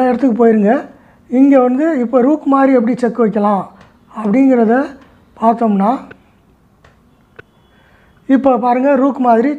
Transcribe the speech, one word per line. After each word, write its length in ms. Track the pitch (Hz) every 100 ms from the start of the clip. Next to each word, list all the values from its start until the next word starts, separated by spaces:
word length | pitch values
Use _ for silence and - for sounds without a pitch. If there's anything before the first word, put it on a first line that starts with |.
| 254
இடத்துக்கு 300 | 233 269 220
போயிருங்க. 340 | 233 226 202 277 - - _ _ _ 247
இங்க 160 | 277 277 254
வந்து 200 | 254 320 302
இப்ப 180 | 233 262 247
ரூக் 180 | 302 277
மாதிரி 180 | 277 269 262
எப்படி 160 | 226 247
check 200 | 240 233
வைக்கலாம் 400 | 220 214 208 196 175 - - _ _ 220
அப்படிங்கிறத 560 | 220 247 269 254 220 247 294 - - _ _ -
பார்த்தோம்னா, 500 | 226 233 233 196 196 254 - - _ _ _ _ _ _ _ _ _ _ _ - - _ _ _ _ _ _ _ - 269
இப்ப 220 | 269 247 240
பாருங்க, 240 | 247 269 277
ரூக் 180 | 277 254 247
மாதிரி 220 | 226 262